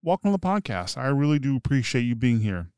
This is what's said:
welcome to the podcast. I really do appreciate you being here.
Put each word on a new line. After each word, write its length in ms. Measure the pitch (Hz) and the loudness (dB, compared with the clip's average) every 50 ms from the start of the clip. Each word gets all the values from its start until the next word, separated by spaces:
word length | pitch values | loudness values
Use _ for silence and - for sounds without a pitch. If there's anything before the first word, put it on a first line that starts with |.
| - | 0
welcome 300 | 165 180 202 _ 202 202 | 0 -2 0 _ 0 0
to 60 | 190 | 0
the 0 | |
podcast. 580 | - 185 190 208 190 - 107 90 87 95 - | 0 0 0 0 -2 -2 -4 -4 -4 -6 -8
I 120 | - 123 135 | -4 -2 0
really 300 | 139 139 143 147 151 147 | 2 2 2 2 2 2
do 160 | 131 139 139 | 2 0 -2
appreciate 500 | 131 - - 139 135 120 - - 131 120 | 0 0 0 0 0 0 0 0 0 0
you 100 | 120 120 | 0 0
being 260 | 113 117 127 117 113 | 0 2 2 2 2
here. 280 | 107 107 95 90 87 87 _ | 2 0 -2 -4 -6 -8 _